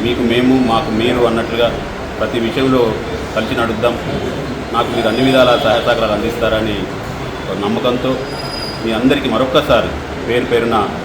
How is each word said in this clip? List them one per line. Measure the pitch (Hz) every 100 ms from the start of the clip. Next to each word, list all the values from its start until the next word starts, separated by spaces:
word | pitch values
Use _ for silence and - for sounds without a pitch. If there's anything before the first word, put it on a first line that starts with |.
మీకు | 120 120 117
మేము, | 117 127 131 117
మాకు | 113 110 110
మీరు | 117 120 117
అన్నట్లుగా | 113 110 117 117 - - - - -
ప్రతి | 113 120 117
విషయంలో | 139 131 127 117 101 - - - 110
కలిసి | 110 123
నడుద్దాం. | 117 110 120 120 - 104 - - - - - 117
నాకు | 123 117
మీరు | 110
అన్ని | 113 131
విధాల | 131 123 117
సహాయ | 113 117 123
సహకారాలు | 113 110 101
అందిస్తారని | 110 113 113 110 110 101 92 - - - - - -
ఒక | 95
నమ్మకంతో | 101 117 123 123 131 131 139 - 135 - - -
మీ | 113 110
అందరికీ | 131 143 131
మరొక్కసారి | 113 131 151 139 120 101 - - - -
పేరు | 120 123
పేరున | 117 117 113 98 -